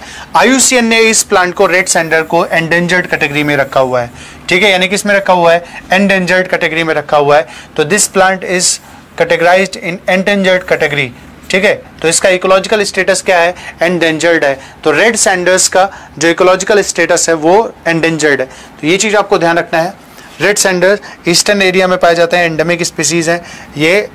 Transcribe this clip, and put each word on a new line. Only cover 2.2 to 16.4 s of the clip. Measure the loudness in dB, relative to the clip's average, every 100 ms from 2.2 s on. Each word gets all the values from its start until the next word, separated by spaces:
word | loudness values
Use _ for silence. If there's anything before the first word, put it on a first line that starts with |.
को | 0 -2 0
endangered | -2 0 0 0 -2 -2
category | -2 -2 -2
में | 0 0
रखा | 0 0
हुआ | 0 -2
है, | -4 -10 -20 -16 -4
ठीक | 0
है, | 2
यानी | 2 0
किस | -2 0
में | 0
रखा | 2
हुआ | 2 4
है, | 2 -2 -14 -4
endangered | 0 2 0 0 0 0
category | -2 -2 -2
में | -2
रखा | -4 0 0
हुआ | 4 2
है। | 0 -10 -10 -6
तो |
this | -2 0 0
plant | 0 0 0
is | -4 -4 -2 -4 -10 -20 -14 -4
categorized | -2 2 2 2 0
in | -6 -10 -8 -2
endangered | -2 0 0 2 0 0
category, | -2 -2 -2 -6 -8 -20 -20 -4
ठीक | 0 0
है। | -2 -6 -6
तो | -4
इसका | 0 0
ecological | 0 2 0 2 -2
status | -2 -2 -2 -2
क्या | 0 0
है, | 0 -2 -12 -4
endangered | -2 0 0 0 0 2 0
है। | -2 -8 -4
तो | 0
red | 2 2 0
sanders | 0 0 0 0 2
का | 0 0 -4 -18 -2
जो | 0
ecological | 2